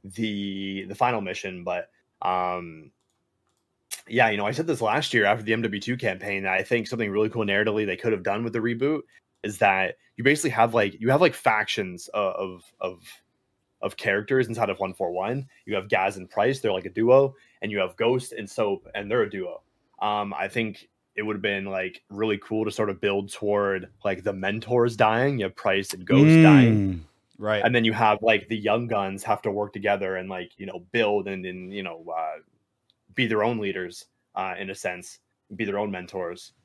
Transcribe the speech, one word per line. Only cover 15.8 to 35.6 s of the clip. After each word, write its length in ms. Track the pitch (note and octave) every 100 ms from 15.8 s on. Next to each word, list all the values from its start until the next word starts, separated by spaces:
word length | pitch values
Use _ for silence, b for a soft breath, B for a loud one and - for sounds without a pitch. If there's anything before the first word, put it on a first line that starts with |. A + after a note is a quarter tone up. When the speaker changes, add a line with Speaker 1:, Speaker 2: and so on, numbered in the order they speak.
| G2
Speaker 1:
Gaz 280 | G2+ G2 F#2+
and 120 | F#2
Price, 300 | - B2 C3+
they're 140 | A2+
like 120 | F#2
a 60 | F#2+
duo, 460 | - A#2 C3 C#3 C3+ b b
and 80 | G#2+
you 80 | G#2
have 160 | F#2
Ghost 380 | - A2+ B2+ B2
and 180 | - G2+
Soap, 380 | - G#2 G2 - G#2
and 120 | G2+
they're 140 | A#2+
a 80 | G#2
duo. 320 | G2+ F2+ E2 _ _ _ -
Um, 340 | G#3+ G#2 G#2
I 140 | D#2 G2
think 400 | A#2+ A2 G2+ - _ _
it 80 | -
would 140 | G#2+ G#2
have 60 |
been, 240 | G2+ G2 G2
like, 360 | F#2+ F#2 - _
really 300 | G2+ A2 G#2
cool 260 | - A2
to 60 | G#2+
sort 180 | G2+ G#2+
of 100 | F#2+
build 320 | G#2 G2 G2
toward, 600 | - G#2 G2+ G2+ F#2+ F#2 _
like, 220 | G#2 F#2
the 80 | F#2
mentors 640 | G2 F#2+ G#2+ A2 B2 A#2+ A#2
dying. 420 | A2 A2+ C3+ C3+
You 60 |
have 100 | F#2+
Price 380 | - - G2 G2
and 140 | F#2+ F2+
Ghost 360 | C3+ D3+ D#3+
dying. 320 | D#3+ D3 A#2+
Speaker 2:
Mm, 260 | G#2+ G2 F2 D#2+ _ _ -
right. 260 | G#2 G#2+
Speaker 1:
And 120 | G#2+
then 100 | A#2+
you 80 | A2+
have, 300 | G#2+ A2 G#2+
like, 260 | A2 A2 -
the 80 | A2+
young 300 | G#2 A2+ A#2+
guns 360 | G#2+ G2 F#2+
have 180 | - G#2
to 80 | A2
work 240 | G2+ G#2
together 420 | G#2 G2+ G2+ F#2+ F#2+
and, 140 | F#2
like, 220 | F#2 F2 _
you 80 |
know, 220 | G2 F2 F2
build 380 | A#2 G#2+ G#2 F#2+
and, 160 | F#2+
and, 260 | F#2 F#2 F#2
you 120 | G2+
know, 200 | F#2 E2 E2 E2
uh, 220 | D#2+ D2+ _ _ _ _ _ _ _
be 120 | - A#2+
their 180 | G#2+
own 140 | A2 A#2
leaders, 480 | G2+ F#2+ F2 - - _ _ -
uh, 180 | F#2+ F2+
in 120 | F#2+
a 40 |
sense, 440 | F#2 F#2+ F2+ F2+ - _ _ _
be 120 | G2